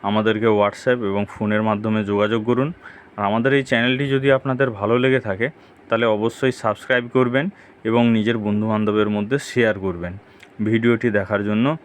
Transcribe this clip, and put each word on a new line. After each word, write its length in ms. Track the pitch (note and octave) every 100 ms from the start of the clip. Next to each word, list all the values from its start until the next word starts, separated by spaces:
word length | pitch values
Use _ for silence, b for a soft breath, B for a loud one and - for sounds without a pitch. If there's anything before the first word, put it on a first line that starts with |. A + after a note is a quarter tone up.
| G2+
আমাদেরকে 380 | G#2+ G#2+ G#2+ A2+ G#2+
WhatsApp 400 | G2+ - - B2 G#2
এবং 120 | G2 G#2
ফোনের 300 | - G#2+ G#2+ A2
মাধ্যমে 300 | G#2 A2 A2 G2+
যোগাযোগ 300 | G2+ G#2 A2+ A2
করুন। 200 | B2 C#3+ F3 B B B -
আর 80 | G2+
আমাদের 220 | A2 A#2 C#3
এই 60 | C3
চ্যানেলটি 360 | A#2+ B2 C3 C#3 C3+
যদি 120 | C3+ C3+
আপনাদের 300 | C3+ B2+ C3+ G#2+
ভালো 160 | G#2 A#2+
লেগে 180 | C3 C3 A2
থাকে, 200 | F#2+ B2 - B B -
তাহলে 200 | A2+ A#2 G#2+
অবশ্যই 380 | A2+ - C3+ B2
সাবস্ক্রাইব 440 | A2 G#2+ - B2 A#2+ B2+
করবেন 300 | B2+ B2+ F3 B B B A2+
এবং 140 | A#2 A#2+ A2+
নিজের 220 | G#2+ A#2 G#2
বন্ধুবান্ধবের 640 | G#2 A2 G#2+ G#2+ G#2 G#2 G#2
মধ্যে 220 | G#2 C#3 -
শেয়ার 260 | - A2+ G2+ F#2+
করবেন। 280 | F2 F2 F#2+ - B B - G#2+
ভিডিওটি 400 | A2+ A#2 A#2 A#2+ G#2
দেখার 240 | F#2+ G2+ G2+
জন্য 180 | G#2+ B2+ D#3+